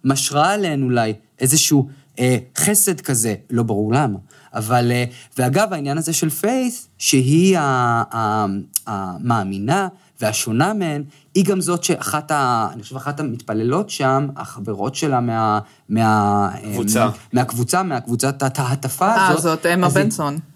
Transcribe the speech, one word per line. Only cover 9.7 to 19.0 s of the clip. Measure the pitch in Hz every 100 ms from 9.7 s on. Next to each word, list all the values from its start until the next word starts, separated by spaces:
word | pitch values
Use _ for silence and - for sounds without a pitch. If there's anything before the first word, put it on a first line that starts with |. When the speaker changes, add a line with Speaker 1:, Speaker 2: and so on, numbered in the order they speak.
| 185 185 185 _ _
Speaker 1:
והשונה | 127 120 - 113 175
מהן, | 214 170 147 143 - _
היא | 190
גם | 190 190
זאת | 170 175
שאחת | 175 165 - 151 147
ה-, | 151 131 117 101
אני | 107
חושב, | 101 131
אחת | 147 143
המתפללות | 147 117 - 110 117 156 208
שם, | - 135 135 139 139
החברות | - - 104 101 110
שלה | - 156 131
מה-, | 120 113 110 107 104 _ -
מה-, | 113 113 107 104 104 98 104 107
Speaker 2:
קבוצה. | 101 104 113
Speaker 1:
אה, | 107 104 -
מהקבוצה, | 123 127 120 120 180
מהקבוצת | 190 127 120 120 135 139
הט-, | 135 135
ההטפה | 127 139 127 -